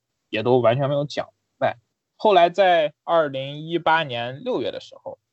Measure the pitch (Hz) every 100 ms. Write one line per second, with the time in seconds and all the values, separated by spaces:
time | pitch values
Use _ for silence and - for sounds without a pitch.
0 | _ _ _ 107 117 127 117 123 139 143
1 | 143 - - _ _ - 120 - _ _
2 | _ - 220 190 170 175 190 170 151 -
3 | - 165 147 135 135 147 160 170 165 160
4 | 151 120 120 135 247 202 104 - - -
5 | - - _